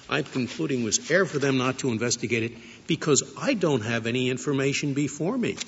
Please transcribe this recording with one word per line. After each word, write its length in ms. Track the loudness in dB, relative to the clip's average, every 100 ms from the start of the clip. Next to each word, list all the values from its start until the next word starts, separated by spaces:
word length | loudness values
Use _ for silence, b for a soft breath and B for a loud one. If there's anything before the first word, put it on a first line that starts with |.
| -4
I'm 160 | -4
concluding 580 | -2 -2 -2 -2 -2 0
it 20 |
was 260 | 0 0 2
error 160 | 2 2
for 120 | 2
them 180 | 2 2
not 220 | 2 0
to 100 | -2
investigate 520 | 0 0 -2 0 0
it 100 | -2 B B B -2
because 340 | 0 4 2 2 -2
I 140 | -2
don't 280 | 2 2 2
have 260 | 0 -2 0
any 200 | 0 0
information 680 | 0 0 0 2 0 0
before 440 | 0 -2 -2 -2 0
me 180 | -2 -2